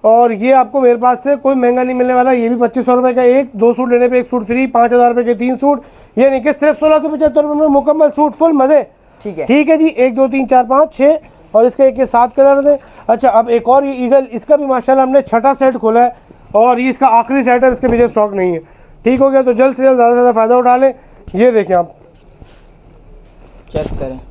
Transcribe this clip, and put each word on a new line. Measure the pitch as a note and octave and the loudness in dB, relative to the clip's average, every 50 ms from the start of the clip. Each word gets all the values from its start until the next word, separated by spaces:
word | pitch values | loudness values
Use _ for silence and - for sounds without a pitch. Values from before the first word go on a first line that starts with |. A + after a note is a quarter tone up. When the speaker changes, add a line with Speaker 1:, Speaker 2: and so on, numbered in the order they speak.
| - | 2
Speaker 1:
और | A3 A3+ A#3 A#3+ A#3+ | 2 2 4 2 0
ये | A3+ F#3+ A3 B3+ | 0 -2 0 2
आपको | C4+ C4 B3+ B3+ C4+ C#4 | 2 2 0 0 -2 0
मेरे | C4 B3 A#3+ | 0 0 0
पास | A3+ A#3+ B3 B3 B3 | 2 0 -2 -2 -2
से | - C#4 C#4+ | -2 -4 -4
कोई | C#4 C#4 C4+ C#4 | -2 -2 -2 -2
महंगा | C4 B3 A#3+ B3 B3+ | 0 0 0 0 0
नहीं | B3+ B3+ B3+ | -2 -4 -2
मिलने | B3 B3 B3+ B3+ | -2 -2 0 0
वाला। | B3 B3 C4 | 0 0 0
ये | B3+ B3 A#3 A3+ | 0 0 0 -2
भी | B3 | -2
पच्चीस | A#3 A#3+ A3+ - B3+ A#3 | -2 -2 -2 -2 -4 -2
सौ | B3 B3 | 0 0
रुपये | B3 B3 B3+ A#3+ | 0 0 0 0
का | B3+ | 0
एक, | B3 B3 B3 C4+ C#4 C4 - | 2 2 2 2 -2 -4 -4
दो | G3 A3 A#3+ | 0 0 0
सूट | A#3 A#3+ C4 B3 | 0 0 -2 -2
लेने | A#3+ A#3+ B3 A#3+ | 0 0 0 0
पे | B3+ B3 | 0 -2
एक | A#3+ | -2
सूट | B3 B3 B3 G#3+ | -2 -6 -6 -4
free, | G3 A#3 B3+ C4 | -4 -4 -2 -2
पाँच | B3+ C4 A#3 A#3+ A#3+ | -2 0 0 0 2
हज़ार | B3 B3 A#3+ A#3+ | 2 2 2 2
रुपये | A#3 B3 A#3+ | 0 -2 -2
के | A#3 A#3+ | -2 -4
तीन | F#3+ A#3+ B3 C4 | -2 -4 -4 -4
सूट, | B3+ C4+ C#4+ C#4+ A#3+ - - - - - _ _ G#3+ | -2 -2 -2 -2 -2 -6 -18 -20 -20 -20 _ _ 0
यानी | C4 C#4 C4+ C4 | 0 2 0 0
कि | A3+ D4+ | -2 -4
सिर्फ | C#4+ D4 C#4+ D4+ D4 D4 | -2 0 0 -2 0 0
सोलह | D4+ D#4 D#4 D4+ | 0 0 0 0
सौ | - D#4 | 0 -4
पचहत्तर | D#4 C4 D#4 D4 A#3 D4+ | -4 -2 -2 0 0 0
रुपये | D4 D4 D4 D4 | -2 -2 -2 -2
में | D#4 D4+ | 0 0
मुकम्मल | C#4 C#4 C#4 D4+ D4 D#4 D#4 D4 | 0 0 0 0 0 0 0 0
सूट, | D4 C#4+ D4+ D4 | 0 0 -2 -2
full | - - D#4+ E4 | 0 0 0 0
मज़े। | D#4+ C#4 C4 C4+ D#4 F#3 D#3 - _ _ _ _ _ _ | 2 0 2 2 2 0 0 -2 _ _ _ _ _ _
Speaker 2:
ठीक | - G#3 F3+ D3+ | -14 -12 -10 -8
है। | F#3+ | -2
Speaker 1:
ठीक | - B3 D4 D4+ D4 | 0 0 0 2 2
है | D#4+ | 2
जी, | D#4 D#4+ D#4+ | 2 0 -2
एक, | - - B3+ C4 A3 | 0 0 -2 -2 0
दो, | C4 C4+ B3+ | -2 -2 -2
तीन, | C4+ C4+ C4 | -2 -4 -2
चार, | G#3 C4 B3+ B3 | 0 0 0 2
पाँच, | A3 C4+ C#4 D#4 D#4 | 2 0 0 0 -2
छः | - - C4 D4 D#4+ - - - _ _ _ _ - | -2 0 0 0 0 0 -6 -16 _ _ _ _ 0
और | G#3+ A#3 | 0 2
इसका | B3 - - C4+ | 2 2 2 0
एक | C4+ A3+ B3 | 0 2 -2
ये | C4 | -4
सात | - - A#3 A#3+ B3 | 0 0 0 0 0
कलर | - C#4 C4+ C#4 C#4 C#4 C#4 D4 | 0 2 2 4 2 2 2 0
हैं। | D4 C#4 - - - - - - | 0 0 -4 -18 -20 -12 -4 -4
अच्छा, | A3+ A3+ C4 B3+ | -2 0 0 2
अब | G3+ A3 A3+ A#3+ | 2 2 0 0
एक | A#3 A#3 A#3 A#3 | -2 -2 0 2
और | B3+ C#4 C#4 | 2 2 2
ये | C#4 C4+ B3 B3 | -2 -6 -6 -2
eagle, | A#3 C4+ C#4 C4+ A3+ | 0 0 0 0 -2
इसका | A3+ A3 - - D4+ | -10 -12 -2 0 0
भी | D4 D4 | 0 0
माशाल्लाह | C4+ C4 B3 - - C4+ C4+ C4 | -2 -4 -4 0 0 0 0 0
हमने | B3+ C4 C#4 | 2 0 -2
छठा | C4+ - A3+ A#3 A3 C#4 C4 | 0 0 -4 0 0 0 0
set | - C4+ C4 B3+ | 0 -2 -2 -2
खोला | A3 G#3+ A3 A3 A#3 | 0 -2 0 2 2
है | A#3+ A#3+ A#3+ - _ _ - _ - - - | 0 0 -2 -10 _ _ -20 _ -20 -4 0
और | G#3 A3+ B3 B3 A#3+ | 2 2 2 2 0
ये | B3+ C4 | -2 -4
इसका | B3+ - C#4 B3+ | -2 0 0 2
आखिरी | A3 A#3 A#3 - C4+ C#4 A#3+ | 2 2 0 0 -4 -2 0
set | B3 B3 B3 C4 | 0 0 2 2
है, | B3+ | 0
इसके | B3 - C4 B3 | 0 0 -2 -2
पीछे | A#3 A#3 A#3+ A#3 | 0 0 0 0
stock | - A3 G#3 G#3 G3 | 0 -2 -2 -2 -2
नहीं | G3 F#3 F3+ | -4 -4 -2
है। | E3+ D#3+ E3 - - _ - - - _ - | -4 -6 -10 -16 -20 _ -20 -20 -20 _ -2
ठीक | A3+ C4 B3+ | -2 0 2
हो | C4+ C#4 | 2 2
गया, | C4+ C4+ | 2 2
तो | C4 B3+ | 0 0
जल्द | A#3 G#3 C4 C4+ B3+ | 0 2 0 0 0
से | - | 0
जल्द | C4 C4+ C4 | 0 0 2
ज़्यादा | B3 A#3 A#3 | 4 2 2
से | A#3+ A#3+ | 2 2
ज़्यादा | B3 B3 | 2 2
फ़ायदा | A3+ A3+ A3 A3 B3 | 2 0 0 2 2
उठा | B3 B3 B3 B3 | 2 2 2 2
लें। | B3+ C4+ C4+ B3 - - - - - - - - | 2 0 -2 -2 -4 -20 -20 -20 -20 -20 -10 -2
ये | F#3 A#3 B3+ | 2 2 2
देखें | A3+ A3 G3 E3 F#3 | 2 0 -2 0 -2
आप, | F3 F3 - - _ _ _ _ _ _ - _ _ - - - _ _ _ _ _ _ - - - - - - - - _ _ - - - - - - - | -2 -2 -4 -12 _ _ _ _ _ _ -20 _ _ -20 -20 -20 _ _ _ _ _ _ -20 -20 -20 -20 -20 -20 -20 -20 _ _ -20 -20 -20 -20 -20 -20 -12
Speaker 2:
चेक | - D#3 D3 - - - | -10 -8 -8 -8 -8 -10
करें। | C#3 C3 C3 C3 C3 - | -10 -12 -12 -16 -18 -20